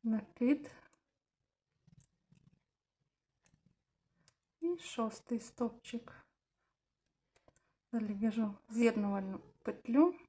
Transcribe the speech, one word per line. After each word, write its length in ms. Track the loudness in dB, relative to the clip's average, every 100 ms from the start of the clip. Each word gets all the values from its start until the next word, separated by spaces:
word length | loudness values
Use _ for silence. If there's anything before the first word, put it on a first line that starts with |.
накид 680 | 0 -2 -2 0 2 2 0 -18 -20 _ _ _ _ _ _ _ _ _ _ -20 -20 _ _ _ _ _ _ _ _ _ _ _ _ _ _ _ _ _ _ _ _ _ _ _ _ _
і 180 | -4 -4
шостий 640 | -6 -4 -4 -4 -6 -6
стовпчик. 840 | -6 -6 -6 -6 -10 -10 -12 -20 -20 _ _ _ _ _ _ _ _ _ _ _ _ _ _ _ _
Далі 220 | -4 -4
в'яжу 440 | 0 0 2 -2 -4 _
з'єднувальну 680 | 2 4 4 0 -2 -4 -8 -12 -12
петлю. 520 | -10 -8 0 6 6 4